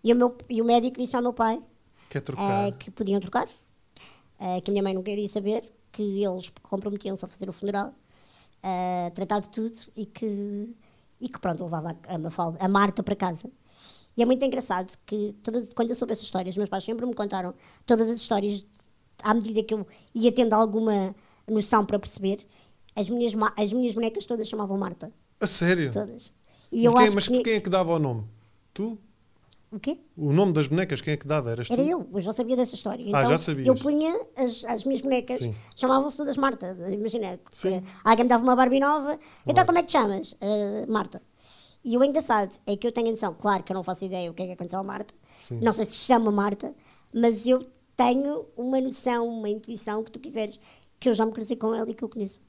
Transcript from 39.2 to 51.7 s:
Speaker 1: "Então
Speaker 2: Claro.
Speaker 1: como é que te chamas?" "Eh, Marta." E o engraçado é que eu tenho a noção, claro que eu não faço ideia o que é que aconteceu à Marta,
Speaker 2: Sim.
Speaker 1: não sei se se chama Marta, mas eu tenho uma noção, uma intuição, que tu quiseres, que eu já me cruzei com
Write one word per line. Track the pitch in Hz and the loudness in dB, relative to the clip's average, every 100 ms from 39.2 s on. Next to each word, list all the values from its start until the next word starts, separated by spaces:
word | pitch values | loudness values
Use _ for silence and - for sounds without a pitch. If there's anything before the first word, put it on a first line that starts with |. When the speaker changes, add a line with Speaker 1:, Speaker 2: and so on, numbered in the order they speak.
| - - | -10 -12
Speaker 1:
"Então | - | 2
Speaker 2:
Claro. | 330 370 | 4 6
Speaker 1:
como | 339 | 4
é | |
que | 339 | 4
te | |
chamas?" | 311 214 196 - - | 2 2 -2 -6 -6
"Eh, | 202 208 202 214 220 | -2 0 0 -4 -2
Marta." | 220 - - _ _ - - - - | -2 -2 -10 _ _ -20 -20 -20 -12
E | 254 233 | 0 4
o | |
engraçado | 277 294 311 220 196 - - | 4 4 0 0 0 -6 -6
é | 202 | -4
que | 233 | -2
eu | |
tenho | 233 226 | -2 -2
a | |
noção, | 220 202 | -2 -6
claro | 160 208 196 | -2 0 0
que | 185 | -2
eu | |
não | 190 | -6
faço | 175 180 | -4 -6
ideia | 190 185 175 | -6 -6 -8
o | |
que | 170 | -8
é | 180 | -10
que | |
aconteceu | 180 175 185 | -8 -8 -6
à | |
Marta, | 196 196 - - _ - | -6 -10 -12 -16 _ -20
Speaker 2:
Sim. | - 120 | -10 0
Speaker 1:
não | 233 | 0
sei | - | 0
se | 208 | -4
se | - | -6
chama | - 240 226 | 2 4 4
Marta, | 208 202 202 294 - _ _ _ | 2 0 -2 -8 -14 _ _ _
mas | 226 233 214 233 | 2 2 2 2
eu | 254 254 _ _ - | 2 0 _ _ 0
tenho | 247 247 285 302 - - | 2 4 0 -4 -8 -8
uma | 247 262 | -2 0
noção, | 262 254 254 240 233 | -2 -4 -2 -2 -2
uma | 233 214 | -4 -4
intuição, | 214 214 233 - 214 | -6 -8 -10 -6 -6
que | 220 | -6
tu | - | -12
quiseres, | - 220 214 - _ - _ _ | -10 -6 -6 -8 _ -20 _ _
que | 254 | 2
eu | |
já | 214 226 | 2 0
me | |
cruzei | 226 208 240 | -2 -6 -4
com | 220 | -2